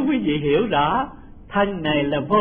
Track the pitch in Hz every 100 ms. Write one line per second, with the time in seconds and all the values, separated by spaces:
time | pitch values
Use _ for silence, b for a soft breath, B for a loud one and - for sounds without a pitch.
0 | 277 269 190 147 147 151 226 151 151 214
1 | 294 B B B - 202 202 190 156 151
2 | 143 147 135 208